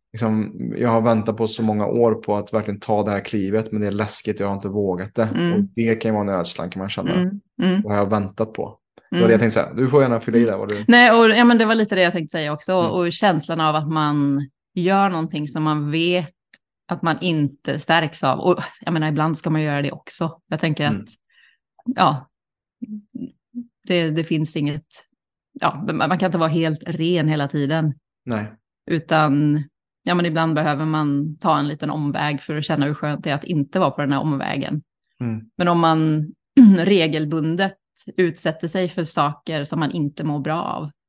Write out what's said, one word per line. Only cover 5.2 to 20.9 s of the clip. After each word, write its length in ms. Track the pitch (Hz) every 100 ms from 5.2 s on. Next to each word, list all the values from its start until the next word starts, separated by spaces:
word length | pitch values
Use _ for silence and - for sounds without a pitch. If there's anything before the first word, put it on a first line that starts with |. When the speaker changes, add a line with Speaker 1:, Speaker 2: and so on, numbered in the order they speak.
Speaker 2:
Mm. 300 | 110 160 170
Speaker 1:
Och 60 | 104 101 -
det 200 | 113 110
kan 140 | 113
ju 40 |
vara 100 | 107 101
en 60 | 92
ödslan, 300 | 87 - 90
kan 100 | 92
man 100 | 95
känna. 240 | - 98
Speaker 2:
Mm. 260 | 180 180 202 _ -
Mm. 180 | 185 185
Speaker 1:
Vad 100 | 208
har 60 | 101
jag 100 | 101
väntat 440 | 107 98 - 110
på? 260 | - - - _ - -
Det 40 | 175
var 20 |
Speaker 2:
Mm. 100 | 113
Speaker 1:
det 60 |
jag 60 | 110
tänkte 180 | 113 107
säga. 100 | -
Du 160 | 107 131
får 120 | 143
gärna 180 | 131 113
fylla 180 | - 117
i 40 |
Speaker 2:
Mm. 100 | 117
Speaker 1:
där, 60 | 98
vad 120 | 101
du 160 | 104 107
Speaker 2:
Nej, 240 | 240 247
och, 180 | 226 226
ja, 160 | 220 240
men 120 | 233
det 80 | 220
var 100 | 226
lite 200 | 214 190
det 60 |
jag 120 | 175
tänkte 180 | 175 151
säga 220 | 170 147
också. 180 | 151 -
Speaker 1:
Mm. 200 | 185 170
Speaker 2:
Och 220 | 180 175
känslan 480 | - 208 156 - 165
av 140 | 156 156
att 160 | 151
man 580 | 156 151 147 143 139 139 _ _
gör 360 | 180 175 196 196
någonting 380 | 165 160 151 147
som 160 | 160
man 280 | 156 151 147
vet 380 | 160 170 180 151 _ _ - _ _ -
att 140 | 170
man 160 | 165 -
inte 580 | 175 156 143 - - 139
stärks 440 | - 165 156 -
av. 160 | 135 131
Och 200 | 180 175 - -
jag 120 | -
menar, 140 | 165 156
ibland 300 | 151 156 156
ska 120 | 160
man 120 | 156
göra 200 | 151 143
det 100 | 143
också. 500 | - - - 165 - -
Jag 120 | 156
tänker 280 | 165 151
Speaker 1:
Mm. 140 | 147